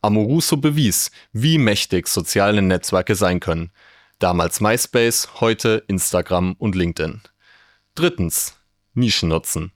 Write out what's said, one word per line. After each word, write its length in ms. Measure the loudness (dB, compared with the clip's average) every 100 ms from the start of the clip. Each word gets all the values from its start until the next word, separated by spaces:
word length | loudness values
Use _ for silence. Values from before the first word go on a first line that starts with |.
Amoruso 560 | 2 2 2 0 0 0
bewies, 540 | 0 2 0 0 -4 -8 -12
wie 240 | -2 2 4
mächtig 500 | 2 2 0 -2 -2
soziale 540 | -4 -2 0 2 4
Netzwerke 520 | 2 0 0 -2 0
sein 260 | 0 2 0
können. 320 | -2 -4 -6 _ -20 _ _ _
Damals 440 | 0 2 -2 0
MySpace, 680 | 0 0 0 2 2 0 -6 -2
heute 440 | 0 0 0 0 -2
Instagram 680 | -4 0 -2 0 0 0
und 200 | -2 -4
LinkedIn. 460 | 0 -2 -2 -6 -8 -18 _ _ _ _ _ _
Drittens, 640 | -2 -2 0 -4 -2 -6 _ _ _ _
Nischen 340 | -2 0 0 0
nutzen. 440 | -2 -2 -8 -8